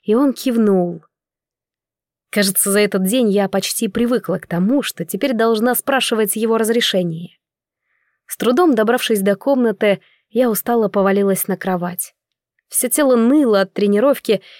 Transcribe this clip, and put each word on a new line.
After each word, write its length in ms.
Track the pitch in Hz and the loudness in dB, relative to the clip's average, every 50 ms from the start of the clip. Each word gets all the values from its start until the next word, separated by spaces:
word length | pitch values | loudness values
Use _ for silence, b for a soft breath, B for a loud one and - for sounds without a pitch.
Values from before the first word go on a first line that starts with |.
| b | b
и 120 | - 214 | 0 2
он 180 | 240 285 277 247 | 2 2 0 0
кивнул. 720 | - - 262 233 233 220 208 196 185 175 175 170 165 _ _ _ _ _ _ _ _ _ _ _ _ _ _ _ _ _ _ _ _ _ _ _ _ _ - | -2 -4 -2 0 2 2 2 2 2 0 -2 -6 -10 _ _ _ _ _ _ _ _ _ _ _ _ _ _ _ _ _ _ _ _ _ _ _ _ _ -8
Кажется, 400 | - 208 202 196 190 - - 202 | -4 -2 -2 -2 -2 -2 -2 0
за 100 | 196 208 | 2 2
этот 240 | 208 202 - 196 185 | 2 2 0 -2 -2
день 240 | 185 220 262 240 214 | 0 0 2 2 2
я 180 | 190 202 196 | 2 0 0
почти 420 | 190 - 196 190 - - - 233 214 | 0 -2 -4 -4 -4 -6 -4 -4 -4
привыкла 500 | - - 240 240 254 226 - - 180 180 | -2 -2 -2 0 0 -2 -2 -4 -6 -6
к 80 | - | -6
тому, 360 | - 170 175 185 208 269 285 226 | -6 -4 -2 0 0 0 0 -2
что 220 | - - - 175 | -4 -6 -8 -10
теперь 300 | - - 190 - 277 254 | -8 -6 -4 -2 -2 -2
должна 400 | 214 226 233 226 214 226 254 240 | 0 0 0 0 2 0 0 0
спрашивать 600 | 240 - - 277 254 - - 233 220 220 202 - | -2 -2 -2 -2 -2 0 -2 -2 -2 -2 -2 -2
его 220 | 214 226 226 226 | -2 -2 0 0
разрешение. 840 | 226 226 214 233 240 226 - - 190 180 170 165 160 175 - _ _ _ _ _ _ _ _ _ _ _ _ _ _ _ _ _ _ _ | 0 0 0 0 0 0 0 0 -2 -2 -2 -4 -8 -12 -16 _ _ _ _ _ _ _ _ _ _ _ _ _ _ _ _ _ _ _
С 120 | - - - | -16 -10 -4
трудом 360 | 208 220 254 285 359 330 254 | -2 0 2 4 4 4 4
добравшись 460 | 214 214 214 240 247 - - 226 202 | 2 2 2 0 0 0 0 0 0
до 160 | 190 202 202 | 2 0 -2
комнаты, 640 | - - 269 285 254 240 226 208 - 220 208 196 b b b b b b b | 0 0 0 0 2 2 0 0 0 0 0 0 b b b b b b b
я 180 | - 226 254 240 | -2 0 0 0
устало 400 | 214 - - - 240 233 220 196 | 0 -2 -2 -2 0 0 0 0
повалилась 580 | - 208 190 196 196 202 202 196 190 180 - | 0 0 2 2 2 2 2 0 0 -2 -2
на 120 | - 185 180 | -4 -6 -4
кровать. 560 | - 185 185 175 175 175 175 - - - _ _ _ _ _ _ _ _ _ _ _ _ | -4 -4 -4 -4 -4 -6 -8 -10 -12 -12 _ _ _ _ _ _ _ _ _ _ _ _
Всё 200 | - - - 247 | -6 -4 -4 -2
тело 280 | - - 294 262 254 | 0 0 2 2 4
ныло 440 | 233 226 240 277 311 285 233 208 196 | 4 4 4 4 4 4 4 2 2
от 140 | 196 196 - | 0 0 -2
тренировки, 640 | - 202 202 202 208 240 285 269 - - - 214 190 B B B B | -2 0 2 2 2 2 2 2 0 0 -2 -2 -2 B B B B